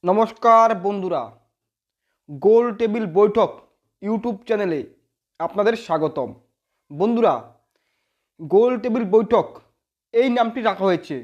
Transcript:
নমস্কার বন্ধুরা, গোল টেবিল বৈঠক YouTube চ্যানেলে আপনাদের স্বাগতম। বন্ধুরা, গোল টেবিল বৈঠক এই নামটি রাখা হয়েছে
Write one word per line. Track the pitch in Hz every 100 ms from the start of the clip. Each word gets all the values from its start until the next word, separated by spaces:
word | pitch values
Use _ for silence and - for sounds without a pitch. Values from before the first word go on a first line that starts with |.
নমস্কার | 175 202 220 - 233 226 226 208 190
বন্ধুরা, | 202 185 160 110 107 _ _ _ _ _ _ _ _ _ 143 190
গোল | 226 240 220
টেবিল | 226 226 214 165
বৈঠক | 208 214 190 - _ _ _ _
YouTube | 196 220 240 202 -
চ্যানেলে | 214 196 151 - _ _ _ _ _
আপনাদের | 165 196 208 226 -
স্বাগতম। | 160 151 151 120 110 _ _ _ _ _
বন্ধুরা, | 147 208 233 226 127 110 _ _ _ _ _ _ _ _ _
গোল | 160 185 240 254
টেবিল | 240 220 208 214
বৈঠক | 226 220 - - _ _ _ _ _
এই | 226 262 240
নামটি | 226 233
রাখা | 226 185 190
হয়েছে | 175 - 139